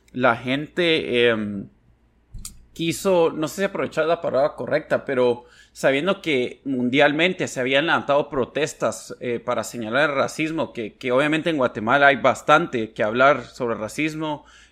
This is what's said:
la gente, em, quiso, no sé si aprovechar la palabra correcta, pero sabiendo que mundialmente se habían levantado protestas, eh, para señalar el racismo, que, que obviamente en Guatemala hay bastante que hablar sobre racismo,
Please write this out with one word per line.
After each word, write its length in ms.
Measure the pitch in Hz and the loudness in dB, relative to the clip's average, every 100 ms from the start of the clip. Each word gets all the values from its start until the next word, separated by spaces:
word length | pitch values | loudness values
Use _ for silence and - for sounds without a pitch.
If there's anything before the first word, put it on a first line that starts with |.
| _ | _
la 240 | 127 123 117 | 0 0 2
gente, 960 | 127 135 151 - 170 160 - 120 120 | -2 -6 -4 -2 0 0 0 2 2
em, 380 | 110 104 98 - _ _ _ _ _ _ - - - - | 2 -2 -8 -12 _ _ _ _ _ _ -16 -16 -20 -16
quiso, 580 | - 165 - 196 180 160 | -6 -4 -2 2 4 2
no 160 | 143 156 | 0 -4
sé 140 | - | -2
si 20 | |
aprovechar 420 | 196 180 127 160 156 | -4 -2 -4 -2 0
la 140 | 165 | 0
palabra 360 | 143 127 151 - | 0 0 0 -2
correcta, 500 | 120 147 - 127 - | -4 -4 0 -2 0
pero 400 | 127 123 120 - - - | 2 2 0 -6 -20 -20
sabiendo 500 | - 151 135 180 190 | -2 0 2 0 -2
que 400 | 165 131 120 - 139 | 0 -2 -2 -6 -6
mundialmente 840 | 127 123 139 143 147 180 180 131 | -2 0 4 4 4 0 0 -4
se 120 | 135 | -4
habían 240 | 127 135 165 | 0 0 2
levantado 440 | 135 127 143 147 | 0 2 0 0
protestas, 840 | 139 113 143 151 - 127 104 - - | -2 -2 -2 -4 -2 -4 -4 -10 -10
eh, 180 | 123 113 | -6 -4
para 240 | - 117 | -4 -4
señalar 460 | 104 123 110 127 151 | -4 -6 -2 0 2
el 60 | 135 | 2
racismo, 580 | 117 - 156 160 117 | -2 -2 -4 -4 -6
que, 220 | - 104 - | -6 -10 -8
que 160 | 127 | 0
obviamente 360 | 127 151 156 170 | 2 2 0 0
en 80 | 156 | 0
Guatemala 500 | 120 117 107 139 139 | -2 -2 0 4 6
hay 100 | 127 | 6
bastante 760 | 123 107 - 151 175 120 110 | 2 2 4 2 2 -4 -6
que 120 | - | -2
hablar 420 | 107 120 135 131 113 | 0 4 4 4 -2
sobre 300 | - 120 104 | -6 -6 -4
racismo, 680 | 107 - 156 156 156 147 - - - | -6 -6 -6 -6 -8 -8 -12 -20 -20